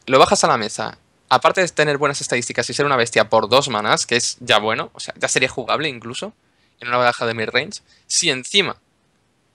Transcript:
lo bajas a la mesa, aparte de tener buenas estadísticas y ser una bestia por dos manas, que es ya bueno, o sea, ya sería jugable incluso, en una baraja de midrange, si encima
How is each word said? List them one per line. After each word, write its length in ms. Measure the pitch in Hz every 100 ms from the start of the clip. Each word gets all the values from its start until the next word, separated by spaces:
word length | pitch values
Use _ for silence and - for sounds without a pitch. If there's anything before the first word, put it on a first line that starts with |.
| -
lo 120 | 131
bajas 260 | 165 202
a 40 | 175
la 80 | 131
mesa, 420 | 107 - 110 - _ _ _
aparte 320 | 127 160 -
de 80 | 175
tener 300 | - 151 143
buenas 220 | 143 143
estadísticas 500 | - 127 117 120 120
y 40 |
ser 120 | 123 143
una 100 | 135
bestia 320 | 117 - 107
por 200 | 113 107
dos 200 | 123 139
manas, 380 | 110 107 160 -
que 80 |
es 220 | 156 - -
ya 200 | 120 110
bueno, 320 | 107 117 165
o 60 | -
sea, 120 | - -
ya 80 | 131
sería 220 | 147 127
jugable 400 | - 117 113 156
incluso, 440 | 120 113 123 196 - _ _ _ _
en 100 | 123
una 100 | 123
baraja 280 | 120 120 120
de 80 |
midrange, 460 | 113 110 120 160 - - _ _
si 240 | - 170
encima 460 | 131 127 202 165 - _ _ _ _ _ _ _